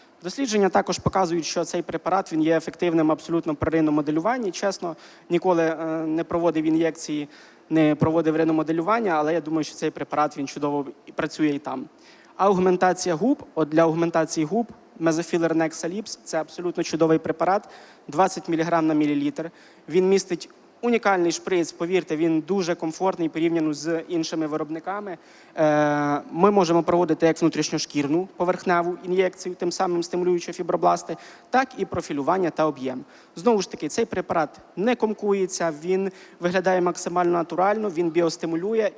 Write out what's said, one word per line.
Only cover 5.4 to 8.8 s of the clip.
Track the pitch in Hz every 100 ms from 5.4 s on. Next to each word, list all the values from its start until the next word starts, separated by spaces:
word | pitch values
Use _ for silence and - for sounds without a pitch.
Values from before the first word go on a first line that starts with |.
| 185 170
е, | 160 160 160 160 160
не | 160
проводив | 160 170 170 156 156
ін'єкції, | 160 165 156 - 147 147 - - - -
не | 160 151 147
проводив | 156 165 160 156
риномоделювання, | 160 160 160 165